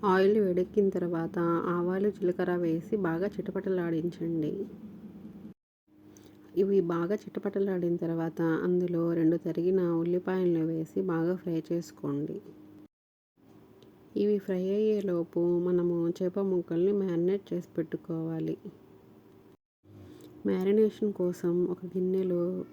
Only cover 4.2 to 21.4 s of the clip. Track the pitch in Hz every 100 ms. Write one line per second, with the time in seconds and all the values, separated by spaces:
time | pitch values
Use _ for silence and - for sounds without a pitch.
4.2 | 165 165 151 196 - - - - - -
5.2 | - - - - _ _ _ _ - -
6.2 | - - - 170 196 196 170 170 170 208
7.2 | - - 202 196 196 185 175 175 165 165
8.2 | 160 160 165 160 180 180 180 175 170 170
9.2 | 160 170 165 165 175 190 175 165 170 180
10.2 | 180 185 180 165 160 165 160 190 190 165
11.2 | 165 185 180 160 156 170 165 - 147 143
12.2 | 151 - - - - - - _ _ _
13.2 | _ _ - - - - - - - 208
14.2 | 202 208 202 185 190 202 214 214 196 175
15.2 | 170 170 175 175 175 180 175 170 170 170
16.2 | 185 190 196 185 170 170 185 208 190 170
17.2 | 175 202 - 175 - - 160 165 - 165
18.2 | 160 160 160 156 185 - - - - -
19.2 | - - - - _ _ - - - -
20.2 | - - 202 190 190 214 214 - 214 196
21.2 | 180 180